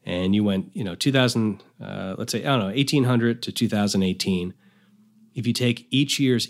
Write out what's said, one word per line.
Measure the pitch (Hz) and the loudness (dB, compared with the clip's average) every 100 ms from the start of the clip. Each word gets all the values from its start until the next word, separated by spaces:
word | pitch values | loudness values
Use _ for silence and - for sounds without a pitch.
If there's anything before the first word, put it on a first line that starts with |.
and | - 90 92 | -4 -2 2
you | 104 | 2
went, | 104 95 92 | 2 0 -2
you | 202 | -6
know, | 101 | -6
two | 85 147 | -2 0
thousand, | 135 123 120 107 101 - _ | 4 2 2 0 -2 -12 _
uh, | 98 101 95 - | -12 -8 -8 -6
let's | 113 | -6
say, | 117 | -4
I | - 131 | 0 0
don't | |
know, | 95 | 0
eighteen | 120 139 147 | 0 0 2
hundred | 123 123 117 117 | 2 2 2 0
to | - | -6
two | - 110 | -2 -2
thousand | 104 104 98 | 0 0 2
eighteen, | 95 92 - 92 90 - _ _ _ _ _ _ - | 0 -2 -2 -2 -2 -10 _ _ _ _ _ _ -14
if | - 117 | -6 -2
you | |
take | 117 123 120 - | 0 0 -2 -2
each | 135 143 - | 0 0 2
year's | 135 120 | 2 2